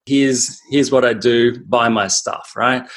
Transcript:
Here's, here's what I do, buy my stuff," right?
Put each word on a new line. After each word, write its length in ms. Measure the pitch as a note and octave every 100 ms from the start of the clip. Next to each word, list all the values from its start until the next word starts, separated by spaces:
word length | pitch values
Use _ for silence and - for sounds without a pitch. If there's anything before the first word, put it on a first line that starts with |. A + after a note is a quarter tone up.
| -
Here's, 540 | C#3 C3+ B2+ - - -
here's 200 | D3 B2+
what 140 | C3 A#2+
I 80 |
do, 460 | A2 A#2 A#2 A#2+ A#2+ -
buy 220 | B2 A#2
my 200 | A2 G2
stuff," 460 | - - - - A2
right? 280 | A#2+ B2+ B2